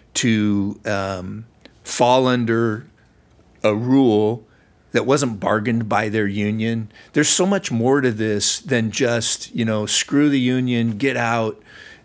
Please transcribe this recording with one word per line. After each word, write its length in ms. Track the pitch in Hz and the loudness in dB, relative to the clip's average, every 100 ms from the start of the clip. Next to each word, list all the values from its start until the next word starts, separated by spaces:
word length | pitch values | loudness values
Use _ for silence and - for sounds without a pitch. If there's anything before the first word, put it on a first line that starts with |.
| _ | _
to, 640 | - 123 110 107 101 98 - - | -4 0 2 2 0 -2 -4 -6
um, 600 | 98 98 95 92 104 117 _ - _ | -4 -4 -6 -10 -14 -16 _ -20 _
fall 440 | - - 120 127 127 | -8 0 4 4 4
under 580 | 123 113 113 117 107 - _ _ _ _ _ _ _ | 2 2 2 0 -2 -8 _ _ _ _ _ _ _
a 100 | 107 | 0
rule 720 | 107 120 135 131 107 107 120 - _ _ _ _ | 0 2 4 6 4 2 -2 -8 _ _ _ _
that 160 | 117 110 | -2 2
wasn't 320 | 139 131 101 | 0 0 -4
bargained 500 | 82 107 107 117 110 | -2 -2 0 -2 -2
by 180 | 101 110 | -2 -2
their 200 | 110 104 | -2 -2
union. 640 | 101 104 110 113 117 110 - - | -2 -2 -2 -2 -4 -6 -14 -6
There's 160 | 139 151 | 0 2
so 180 | - 185 | 2 2
much 240 | 196 - | 0 -2
more 280 | 117 120 143 | -2 2 2
to 120 | 127 | 2
this 480 | 107 110 104 - - | 0 -2 -2 -2 -4
than 320 | - 123 113 | -2 -2 -2
just, 600 | - 123 117 110 - - - | 0 0 0 -2 -6 -6 -4
you 100 | 113 | -2
know, 220 | 107 107 | -2 -2
"Screw 420 | - - 143 147 | -2 0 2 2
the 100 | 139 | 2
union, 600 | 123 127 127 120 117 104 | 0 0 0 0 0 0
get 180 | 135 123 | -2 -2
out." 420 | 117 117 110 107 - - - - | -2 0 -2 -6 -14 -20 -20 -16